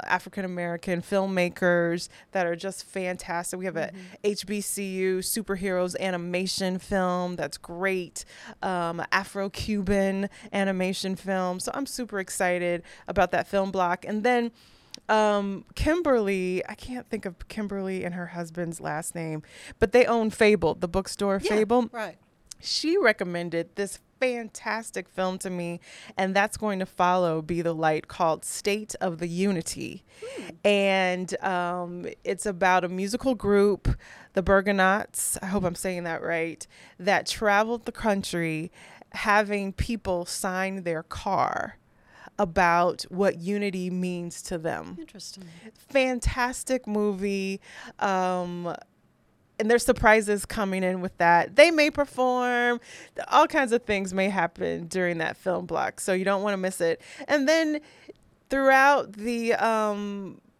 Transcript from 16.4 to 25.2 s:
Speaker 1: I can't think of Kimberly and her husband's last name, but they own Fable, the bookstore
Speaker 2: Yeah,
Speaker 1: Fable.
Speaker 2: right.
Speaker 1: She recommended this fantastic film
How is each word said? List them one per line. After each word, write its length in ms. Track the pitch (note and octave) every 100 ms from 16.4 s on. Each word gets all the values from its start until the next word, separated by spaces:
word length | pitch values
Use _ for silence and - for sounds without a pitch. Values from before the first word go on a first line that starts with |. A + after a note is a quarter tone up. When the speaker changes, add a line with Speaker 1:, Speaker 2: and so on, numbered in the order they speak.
| F#3 F3+ -
Speaker 1:
I 60 |
can't 320 | G#3+ - B3 -
think 160 | A3 G3
of 200 | E3+ -
Kimberly 540 | - G3+ G3 F#3+ F#3
and 100 | F3+
her 120 | F3+ F3
husband's 520 | E3+ E3+ E3 E3+ E3
last 340 | D#3 D3+ -
name, 280 | E3+ D#3+ D#3 - - - -
but 140 | A3
they 120 | A#3+
own 260 | A#3+ A#3 A3
Fable, 440 | - G#3+ G#3 D#3
the 140 | - F3
bookstore 520 | F3+ F#3+ - G3+ G3
Speaker 2:
Yeah, 80 | F#3 G#3+
Speaker 1:
Fable. 320 | G#3+ B3 A3+
Speaker 2:
right. 240 | A#3 G#3 - _ _ _ -
Speaker 1:
She 360 | - - D4+ F#4+
recommended 800 | B3 G#3+ F3+ F3 F3 E3 E3+ -
this 220 | G3+ - _ _
fantastic 920 | C4 A#3+ A3 - A3+ G#3+ A3+ F#3+ F3+
film 260 | -